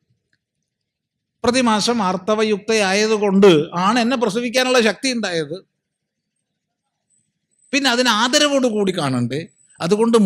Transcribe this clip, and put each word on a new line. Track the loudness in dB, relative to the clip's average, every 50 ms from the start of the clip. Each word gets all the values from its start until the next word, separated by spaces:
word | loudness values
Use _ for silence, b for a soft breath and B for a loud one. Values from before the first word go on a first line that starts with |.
| _ _ _ _ _ _ _ _ _ _ _ _ _ _ _ _ _ _ _ _ _ _ _ _ _ _ _ _ -2
പ്രതിമാസം | 0 2 2 2 2 2 2 0 0 -2 0
ആർത്തവയുക്തയായത് | -2 -2 -2 -4 -2 -2 0 0 0 0 -2 -2 -2 -2 0 0 0 0 0 0 0 0 0 0
കൊണ്ട് | 0 0 4 6 6 6 6 6 2 -2 -4 -2
ആണ് | -2 0 0 0
എന്നെ | 0 -2 -2
പ്രസവിക്കാനുള്ള | -2 -2 -2 -2 -4 -6 -4 -2 -2 0 2 2 0
ശക്തി | 0 0 -4 -6 -6 -6
ഉണ്ടായത്. | -4 -4 -6 -6 -6 -6 -8 -8 -12 -14 -16 _ _ _ _ _ _ _ _ _ _ _ _ _ _ _ _ _ _ _ _ _ _ _ _ _ _ _ _ _ _ _ _ _ _ _ _ _ _ _ _ _
പിന്നെ | -4 -2 0 0
അതിന് | 0 0 0 0
ആദരവോട് | 0 0 0 0 0 0 0 2 0 0 0 0
കൂടി | 0 -2 -2 -2
കാണണ്ടേ? | -2 -4 -4 -2 -2 -2 -4 -4 -6 -8 -10 -12 _ _ _ b b -8
അതുകൊണ്ട് | -2 -2 0 0 2 2 2 4 4